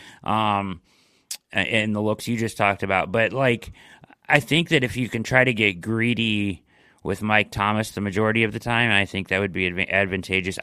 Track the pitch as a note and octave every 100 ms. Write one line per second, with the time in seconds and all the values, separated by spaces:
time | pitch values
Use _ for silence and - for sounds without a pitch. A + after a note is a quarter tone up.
0 | - - - G#2+ G#2+ G2+ G2 F2+ _ _
1 | _ _ - - _ G2 F#2+ A2+ G#2+ G#2
2 | G#2+ G#2+ - A#2 A2+ - G2+ G2 G2 F#2+
3 | F2+ A2+ G#2+ B2 C3+ A#2+ - - - -
4 | - _ - D3 - D3+ E3 D#3 B2 A#2+
5 | A2+ A2+ A2 B2+ B2+ A2 G#2 F2 G#2+ A2+
6 | A#2 A2+ A2+ G#2+ G2+ E2+ _ _ _ _
7 | - F#2+ G#2+ G#2+ G#2 - G#2 G#2+ A2 -
8 | G#2 F#2+ A2 A2+ A2 A2 A#2+ A#2 A#2+ G2+
9 | G2 G2 F#2 F#2+ G2+ F#2+ F2+ F2 F#2 F#2+
10 | G2 F#2 - F#2+ F2+ F2+